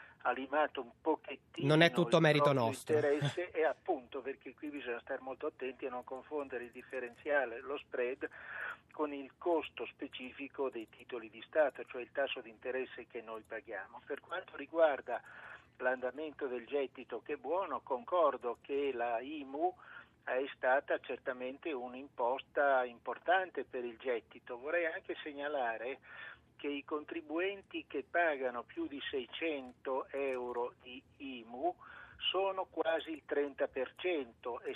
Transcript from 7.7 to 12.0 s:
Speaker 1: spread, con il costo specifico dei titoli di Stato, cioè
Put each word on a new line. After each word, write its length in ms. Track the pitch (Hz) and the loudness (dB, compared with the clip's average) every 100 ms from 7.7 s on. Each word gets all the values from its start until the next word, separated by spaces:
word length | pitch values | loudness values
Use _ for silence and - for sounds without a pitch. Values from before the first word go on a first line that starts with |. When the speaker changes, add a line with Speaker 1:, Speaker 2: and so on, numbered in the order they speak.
| 143 | -8
Speaker 1:
spread, 500 | - 135 123 135 - - - - - - _ | -6 -2 0 0 -6 -8 -12 -10 -8 -10 _
con 220 | - 151 | -4 -4
il 180 | 143 135 - | -4 -10 -4
costo 480 | 175 160 - - 113 | 2 2 2 -8 -10
specifico 800 | - 139 - 127 123 139 - 135 | -8 -10 -10 -12 -10 -10 -4 -4
dei 180 | 120 110 | -4 -10
titoli 400 | - 123 123 110 | -14 -10 -10 -10
di 120 | 110 - | -14 -4
Stato, 360 | 160 147 - 120 | 2 2 2 -10
cioè 160 | 131 | -10